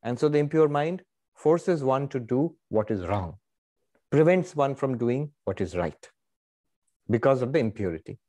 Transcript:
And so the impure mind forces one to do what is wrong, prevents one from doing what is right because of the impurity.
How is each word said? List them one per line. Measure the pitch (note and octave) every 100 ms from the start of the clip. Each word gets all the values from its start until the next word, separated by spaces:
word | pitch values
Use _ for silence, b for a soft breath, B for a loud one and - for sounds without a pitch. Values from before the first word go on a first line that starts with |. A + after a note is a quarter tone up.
And | A#2 A#2+
so | D3+
the | D3
impure | D3 D#3+ D#3
mind | D3 D3+ F3+ _ _ _
forces | _ D3+ E3+ E3+ E3+
one | C3+ C3 C#3
to | C3+
do | A2+ B2+ E3 - _
what | G#2+ G#2+
is | G#2+ F2
wrong, | G2+ F2 G2 _ _ _ _ _ _ _
prevents | C#3 D#3+ F#3 F3+
one | D3 C#3
from | C3+ C3+ B2
doing | A#2 B2 D3 _
what | - F#2
is | F#2
right | F2 E2+ - - _ _ _ _ _ _ _ _ _ _
because | A2+ C3+ C3
of | B2
the | C#3+
impurity. | A2+ G#2+ G2 D#2+ - -